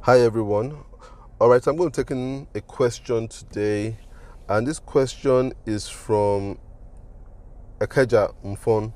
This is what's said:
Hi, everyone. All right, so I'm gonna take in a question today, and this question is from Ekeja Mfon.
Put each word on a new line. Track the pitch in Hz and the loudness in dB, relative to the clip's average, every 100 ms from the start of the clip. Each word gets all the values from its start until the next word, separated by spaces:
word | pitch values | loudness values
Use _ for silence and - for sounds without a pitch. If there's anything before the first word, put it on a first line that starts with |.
Hi, | - 127 | 8 6
everyone. | 117 110 104 104 123 151 - - - - - - | 6 2 0 0 -2 -8 -18 -20 -20 -20 -20 2
All | 113 | 4
right, | 123 | 6
so | 143 | 2
I'm | 151 | 0
gonna | 170 | -2
take | 127 127 | -2 -4
in | 135 127 135 - | -4 -6 -8 -10
a | 107 | -12
question | - - 123 - - 117 113 | -12 -2 -2 -2 -4 -4 -4
today, | - - 107 104 104 110 110 - - - - - | -12 -12 -4 -2 0 -4 -8 -16 -20 -20 -18 -2
and | 107 | 0
this | 123 160 | 0 -6
question | - 147 131 - 139 127 131 - - | 0 2 2 0 2 2 2 -4 -6
is | 107 - | -6 -6
from | - - 107 104 101 98 95 - - - - - - - - - - - - | -14 -2 2 2 0 -4 -10 -16 -20 -20 -20 -20 -20 -20 -20 -20 -20 -20 -6
Ekeja | - 143 127 110 98 - | -2 2 4 4 2 -4
Mfon. | 101 98 - 110 107 | -10 -6 0 0 0